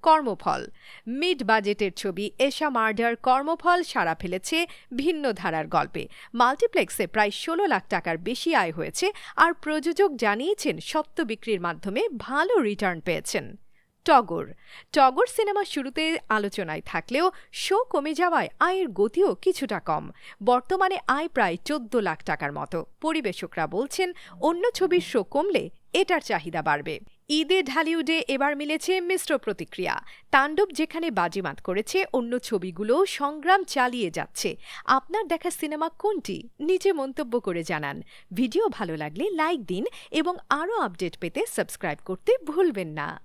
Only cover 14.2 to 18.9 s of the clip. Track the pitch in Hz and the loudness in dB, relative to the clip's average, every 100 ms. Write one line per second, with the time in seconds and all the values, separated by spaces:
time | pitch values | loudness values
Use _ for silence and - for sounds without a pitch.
14.2 | 196 165 - - - - - 302 262 262 | 6 -4 -6 -12 -20 -20 -2 6 6 6
15.2 | 494 - 415 403 392 - 262 262 320 320 | 2 2 0 0 -2 -4 -4 -2 0 -2
16.2 | - 214 202 202 170 156 - 170 - 262 | 0 0 0 -4 -4 -6 -4 -6 -2 2
17.2 | 359 - - - - 392 508 330 285 311 | 2 0 -16 -8 2 2 2 0 -2 0
18.2 | 359 320 190 - 320 381 339 | 2 2 0 0 2 2 -2